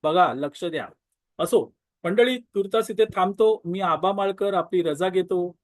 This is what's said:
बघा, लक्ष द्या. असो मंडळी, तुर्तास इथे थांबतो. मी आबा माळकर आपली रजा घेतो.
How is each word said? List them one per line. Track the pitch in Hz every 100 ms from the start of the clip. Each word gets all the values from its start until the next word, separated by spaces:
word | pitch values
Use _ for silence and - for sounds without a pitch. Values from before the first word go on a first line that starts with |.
बघा, | 151 170 175
लक्ष | 127 143 - 175
द्या. | 156 117 _ _ _ _ _
असो | 170 226 117 _ _ _
मंडळी, | 170 208 240 254
तुर्तास | 240 202 196 220 226
इथे | 214 220 208
थांबतो. | 185 196 220 214 170
मी | 180
आबा | 185 156 185
माळकर | 202 196 190 202
आपली | 190 170 185
रजा | 165 147 185
घेतो. | 185 180 185 175 -